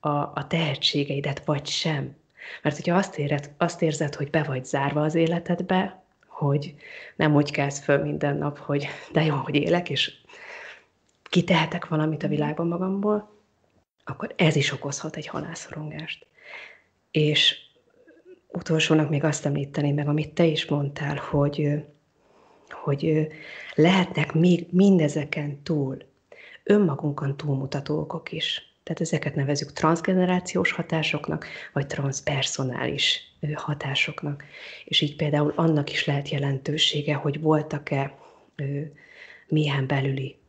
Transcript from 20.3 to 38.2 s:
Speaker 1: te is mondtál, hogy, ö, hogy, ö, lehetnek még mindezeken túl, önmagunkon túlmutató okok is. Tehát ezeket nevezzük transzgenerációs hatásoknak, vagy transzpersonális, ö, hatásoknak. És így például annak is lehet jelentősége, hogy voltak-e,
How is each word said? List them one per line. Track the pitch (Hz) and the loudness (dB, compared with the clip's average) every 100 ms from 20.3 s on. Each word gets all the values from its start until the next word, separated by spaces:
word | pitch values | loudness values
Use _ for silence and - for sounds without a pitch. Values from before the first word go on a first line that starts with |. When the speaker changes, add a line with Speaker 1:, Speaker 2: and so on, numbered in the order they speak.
Speaker 1:
te | - 170 | 2 2
is | 151 - | 2 -2
mondtál, | 147 143 143 147 143 | -2 -2 -4 -6 -6
hogy, | - 143 143 143 | -2 2 2 2
ö, | 147 147 156 - _ _ _ _ _ _ _ | 0 -2 -6 -20 _ _ _ _ _ _ _
hogy, | - - 143 165 | -10 -4 -2 2
ö, | 156 156 - - - - - | 0 0 -6 -16 -16 -8 4
lehetnek | 156 190 175 - 151 | 6 6 2 0 0
még | 160 175 175 - | 4 6 6 4
mindezeken | 180 202 190 151 151 143 - 147 143 | 6 8 8 6 0 -4 -4 -6 -8
túl, | - 156 135 135 - _ _ - - - | -2 0 0 -4 -12 _ _ -20 -20 -18
önmagunkon | - 208 190 135 151 143 139 139 | 2 4 6 2 -2 -2 -2 -2
túlmutató | 151 135 135 143 139 151 | -2 -2 -2 -6 -2 -2
okok | 151 165 - | -2 -8 -8
is. | 160 - - - _ - | -6 -4 -6 -10 _ -10
Tehát | 160 160 | -4 -2
ezeket | 156 143 143 | -2 -2 -2
nevezzük | 139 143 139 | 0 -2 -4
transzgenerációs | - 156 165 165 185 180 180 180 185 185 | 0 2 2 2 2 2 0 0 -2 0
hatásoknak, | - 165 160 151 151 147 156 - - - | -2 -2 -2 -2 -4 -4 -6 -6 -14 -6
vagy | - 139 | -4 -4
transzpersonális, | - 139 135 - 139 131 - 131 120 127 143 - - - _ | -2 -4 -2 -4 -2 -2 -2 -4 -2 -4 -2 0 0 -6 _
ö, | 147 | -6
hatásoknak. | 147 - 147 139 139 - 147 147 143 - - - - - | -6 -6 -4 -2 -2 -2 -4 -8 -8 -12 -18 -18 -18 -2
És | - | 0
így | 147 - | 0 0
például | 151 147 147 - | 0 2 2 4
annak | 165 151 143 | 4 4 0
is | - - | -2 0
lehet | 143 143 | -2 -2
jelentősége, | 143 139 135 - 147 - 151 147 | -2 -2 -2 -2 0 2 0 -2
hogy | 143 151 143 | 0 0 0
voltak-e, | 156 156 151 147 - 139 139 - | 4 2 2 -6 -2 -2 -2 -6